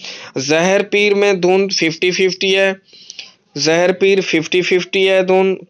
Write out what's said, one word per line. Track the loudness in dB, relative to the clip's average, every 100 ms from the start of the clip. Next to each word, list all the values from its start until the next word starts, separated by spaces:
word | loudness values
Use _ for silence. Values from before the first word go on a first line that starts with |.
| -14 -18 -12 -8
जहर | -2 0 2 0
पीर | 0 0 2
में | 2 2 2
धुंध | 2 2 0
फिफ्टी | -2 -4 -2 -2
फिफ्टी | 0 -2 -2 -2
है, | 0 0 -2 _ -20 -20 -20 -20 _ _ -4
जहर | 0 2 2
पीर | 2 2 2
फिफ्टी | 0 -2 -2 -2
फिफ्टी | 0 -2 -2 0
है | 2 2 2
धुंध। | 2 2 -2 -4